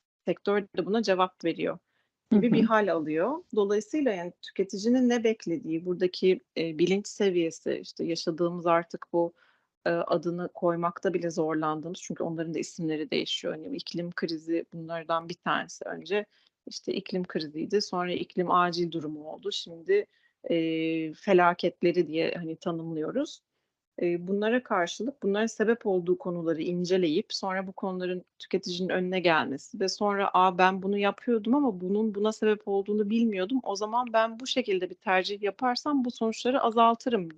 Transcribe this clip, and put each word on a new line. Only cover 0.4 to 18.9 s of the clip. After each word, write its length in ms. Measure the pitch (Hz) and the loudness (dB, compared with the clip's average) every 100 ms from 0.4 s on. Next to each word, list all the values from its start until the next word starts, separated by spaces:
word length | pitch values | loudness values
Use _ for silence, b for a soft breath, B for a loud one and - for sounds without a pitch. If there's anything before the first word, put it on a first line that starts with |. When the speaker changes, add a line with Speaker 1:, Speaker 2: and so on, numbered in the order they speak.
| - 208 | 0 0
Speaker 1:
de 240 | 202 - 175 | 0 -4 0
buna 160 | 226 | 0
cevap 420 | 208 185 185 - | 2 2 2 0
veriyor 340 | 170 160 165 180 _ _ _ _ - | -4 -2 -4 -4 _ _ _ _ 2
Speaker 2:
Hı 40 | 214 | 4
Speaker 1:
gibi 180 | 233 | 6
bir 80 | - | 6
Speaker 2:
hı. 20 | |
Speaker 1:
hâl 280 | 220 220 202 | 6 4 4
alıyor. 520 | 165 156 156 202 320 - 208 | 0 0 0 0 -2 -4 0
Dolayısıyla, 560 | 202 208 - 311 262 | 2 0 -2 0 0
yani, 200 | 185 175 - | -2 -6 -12
tüketicinin 640 | - - 190 196 220 254 247 | -8 -4 -2 0 2 4 4
ne 160 | 240 | 4
beklediği, 640 | 220 220 - 165 160 160 180 | 2 0 -2 -4 -4 -4 -2
buradaki, 540 | 175 185 - 190 185 _ - | 0 0 2 2 2 _ -4
eee, 220 | 165 156 | -2 2
bilinç 300 | 180 196 208 | 2 2 -2
seviyesi, 680 | - 202 175 165 - - - | 0 2 2 0 -2 -4 -4
işte, 220 | - - | -6 -6
yaşadığımız 600 | 165 165 - 160 175 175 170 | -4 -4 -2 0 -2 0 2
artık 400 | 170 170 - - | 2 2 -10 -4
bu, 220 | 170 170 - _ _ _ _ - | -2 -2 -4 _ _ _ _ -2
eee, 60 | |
adını 580 | 170 - 170 170 175 180 | -2 0 -2 -2 -4 -6
koymakta 600 | - 175 170 170 - 190 | -2 0 2 -2 0 -2
bile 160 | 170 170 | 0 -2
zorlandığımız, 720 | 165 156 156 156 156 160 185 | 0 0 0 -2 -4 -6 -10
çünkü 220 | - 160 | -10 -6
onların 300 | 170 165 165 | -4 -4 -4
da 40 | 156 | -6
isimleri 520 | 165 - 160 151 156 | -6 -4 -4 -2 -2
değişiyor. 440 | 160 - - 185 | -4 -2 -4 -4
Hani, 220 | 156 175 175 | -6 -8 -8
iklim 360 | - 170 175 | -8 -8 -6
krizi 540 | - 175 160 160 165 - | -4 -4 -4 -2 -4 -4
bunlardan 540 | 170 160 165 156 165 170 | -10 -8 -8 -2 -2 -2
bir 60 | 175 | -6
tanesi. 480 | 175 143 165 - - | -2 -2 -4 -10 -10
Önce, 400 | 170 160 208 208 _ _ _ - | -8 -2 -2 -4 _ _ _ -16
işte, 240 | - - | -10 -6
iklim 300 | - - 185 | -6 -4 -4
kriziydi, 580 | 180 180 156 151 175 202 | -2 -4 -6 -8 -2 -2
sonra 300 | 208 180 180 | 0 -4 -2
iklim 380 | 175 - - 180 | -4 -4 -2 2
acil 400 | 180 175 170 170 | 2 2 0 -2